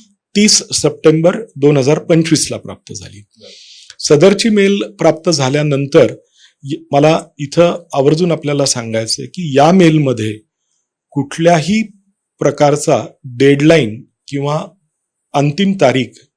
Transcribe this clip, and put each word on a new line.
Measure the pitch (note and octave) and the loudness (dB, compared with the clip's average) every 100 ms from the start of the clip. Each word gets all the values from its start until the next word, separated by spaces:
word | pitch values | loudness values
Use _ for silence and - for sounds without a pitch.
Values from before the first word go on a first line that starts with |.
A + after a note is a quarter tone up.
| _ _ _ G3+ | _ _ _ 0
तीस | G#3 - - | 2 0 -2
सप्टेंबर | C#3 D3+ - D#3+ D#3 E3 A3 - C#3 | -4 -4 2 2 4 0 -2 -10 -2
दोन | C#3+ D3 | 2 2
हजार | B2+ D#3 | 0 -2
पंचवीस | - E3 D#3+ D3+ - | 0 0 2 -2 -2
ला | A2+ | -8
प्राप्त | G2+ F#2+ - | -12 -20 -18
झाली. | G2+ F#2 G2+ G2+ _ - - - - - - | -18 -18 -20 -20 _ -20 -20 -20 -20 -20 -12
सदरची | - D3 F#3 G3 A3+ | 0 4 4 2 0
मेल | G#3 G3 G3+ G#3 - | 2 2 0 -4 -2
प्राप्त | D#3+ D#3 F#3 | -2 0 -4
झाल्यानंतर | D3+ C3 D3 D3+ C#3 C#3 E3 A#2 - _ _ _ _ | -2 -2 -2 -2 -2 0 2 2 0 _ _ _ _
य-, | C3+ D#3+ - | -12 -12 -4
मला | C#3 D3+ E3 - _ | 0 2 0 -4 _
इथं | C#3+ E3 E3+ - - | -6 0 0 0 -6
आवर्जून | C#3+ C#3 D#3 F3+ | -2 0 0 -2
आपल्याला | D#3+ C#3+ C#3+ C#3 | -2 -4 -2 -2
सांगायचंय | B2+ A2+ A2+ A2 - C3 | -4 -6 -6 -6 -8 -10
की | - E3 C3+ | -10 -2 2
या | D3+ | 4
मेलमध्ये | F#3+ E3 D#3 C3+ A2+ A2 G#2+ _ _ _ _ _ _ _ | 6 4 2 0 -2 -6 -8 _ _ _ _ _ _ _
कुठल्याही | - C#3 - E3+ E3+ D3+ G#3+ A3 _ _ _ _ _ | -8 -8 0 2 2 0 -2 -4 _ _ _ _ _
प्रकारचा | D3 D3 D3 D3 D#3+ B2 - - | -4 2 0 0 0 -2 -2 -14
डेडलाईन | C3+ A#2+ C#3 C#3 D#3 E3 A#2 A2 - _ - | -18 0 2 4 4 2 2 -8 -18 _ -12
किंवा | C#3 C#3 D#3 D#3+ _ _ _ _ _ _ | -8 -6 -6 -8 _ _ _ _ _ _
अंतिम | C#3+ C#3+ D3 G3 G3 | -2 -2 0 -2 2
तारीख | C#3 B2+ A2+ - _ | 0 0 -4 -10 _